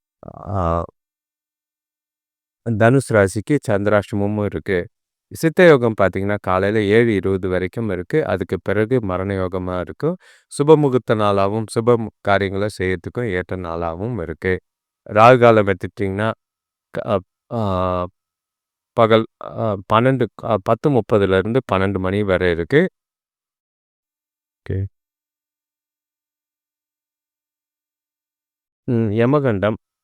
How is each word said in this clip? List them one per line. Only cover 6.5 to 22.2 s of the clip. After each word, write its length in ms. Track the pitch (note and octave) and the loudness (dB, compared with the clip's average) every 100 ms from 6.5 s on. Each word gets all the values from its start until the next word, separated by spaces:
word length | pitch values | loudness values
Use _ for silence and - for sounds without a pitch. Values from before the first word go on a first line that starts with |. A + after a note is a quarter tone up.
| F#2 G2 A2 G2+ | 0 0 0 2
ஏழு 260 | G#2+ A#2+ G2+ | 4 2 0
இருபது 320 | F#2+ G2 F#2 | 0 -2 -2
வரைக்கும் 400 | F2+ F#2 - A2+ | -4 -4 -6 -6
இருக்கு. 300 | F2+ F2+ D#3 D3 | -6 -4 -4 -2
அதுக்கு 320 | G2 F2+ F#2 | -4 -4 -6
பிறகு 320 | - G2 A2 B2+ | -4 -2 0 -2
மரண 320 | G#2 F2+ F#2+ G2 | -2 -4 -4 -4
யோகமா 400 | F#2 F#2 F2+ F2+ | -4 -6 -6 -6
இருக்கும். 360 | E2+ - D3 F3+ _ _ _ | -8 -6 -6 -6 _ _ _
சுப 260 | - D3 D#3 | -4 2 4
முகூர்த்த 380 | D3 B2 - A2 | 4 0 -2 -2
நாளாவும், 520 | G#2 G2+ G2 G#2+ G#2+ | 0 0 0 -2 -6
சுப 280 | - A#2 A#2+ | -4 0 0
மு-, 160 | G#2+ - | -2 -8
காரியங்களை 480 | - G2 G2 G2 G#2+ | -2 0 0 -4 -6
செய்யறதுக்கும் 560 | - F#2 F#2 F#2 A#2+ B2 | -4 -4 -4 -8 -8 -6
ஏற்ற 240 | F2+ F2+ F#2 | -4 -6 -8
நாளாவும் 600 | F2 E2 E2+ E2 G#2+ A#2+ | -8 -6 -6 -6 -8 -8
இருக்கு. 320 | D#2+ D#2 F#2 F2+ - _ _ _ - | -8 -6 -4 -4 -6 _ _ _ -4
ராகு 300 | G#2 A2+ B2+ | 6 8 8
காலம் 280 | A#2+ A2 G2 | 6 6 2
எடுத்துக்கிட்டிங்கன்னா, 640 | F#2+ G2 - G2 F#2+ A2 G#2 _ _ _ _ _ | -2 -6 -8 -6 -4 -4 -6 _ _ _ _ _
க-, 280 | - - G2+ - _ - | -10 -4 -4 -4 _ -12
ஆ, 100 | A#2+ G#2 F#2 F#2 F2+ F2+ _ _ _ _ _ _ _ _ - | -6 -4 -2 -2 -2 -6 _ _ _ _ _ _ _ _ 0
பகல், 260 | A2+ A2 A2 - | 4 4 0 -8
ஆ, 240 | - - A2+ G2+ G2+ | -14 -6 -4 -4 0
பன்னெண்டு, 400 | G#2+ B2 C3+ A#2 - | 2 2 2 -2 -4
ஆ, 120 | A#2 G#2+ | -4 -2
பத்து 240 | F#2+ A2+ D#3 | 0 0 0
முப்பதுல 480 | C3+ G#2 A2 G2 F#2+ | 0 0 0 2 2
இருந்து 220 | G#2 B2 - | 0 -2 -2
பன்னெண்டு 340 | F#2+ F#2+ F#2+ | -2 0 -2
மணி 200 | F#2 G2 | -2 -2